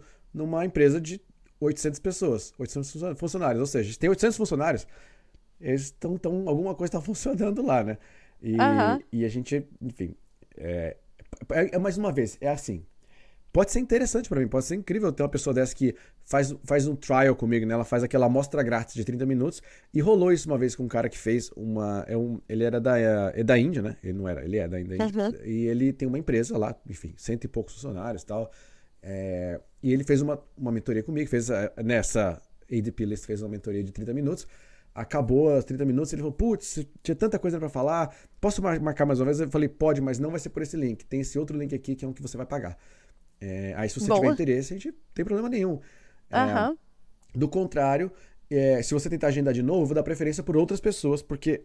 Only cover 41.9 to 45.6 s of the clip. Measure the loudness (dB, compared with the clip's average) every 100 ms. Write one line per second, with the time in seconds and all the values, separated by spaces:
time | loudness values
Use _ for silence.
41.9 | -6 -6 -8 -10 -8 -6 -6 -6 -12 -18
42.9 | -20 _ -20 -20 _ -8 -6 -6 -4 -4
43.9 | -2 2 4 4 2 0 0 -2 -8 -10
44.9 | -14 -10 -6 -2 -2 -2 -2